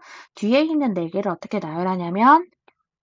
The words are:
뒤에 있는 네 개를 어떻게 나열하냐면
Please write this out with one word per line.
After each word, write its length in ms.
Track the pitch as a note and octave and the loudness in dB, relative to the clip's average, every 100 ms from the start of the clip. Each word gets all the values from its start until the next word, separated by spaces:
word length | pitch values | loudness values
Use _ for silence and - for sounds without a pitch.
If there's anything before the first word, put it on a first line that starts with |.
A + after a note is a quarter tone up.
| - - - - | -6 -20 -20 -6
뒤에 260 | G#3 C4+ | 0 2
있는 320 | D#4+ D4+ C4 | 2 0 -2
네 160 | F3+ E3 | -2 -4
개를 220 | F#3 G3+ | -4 -4
어떻게 280 | E3 - G#3 | -6 -6 -8
나열하냐면 880 | E3 D#3+ F#3 F#3 E3+ F#3+ B3 D#4+ F4+ _ _ _ _ _ | -6 -6 -4 -4 -4 2 4 4 2 _ _ _ _ _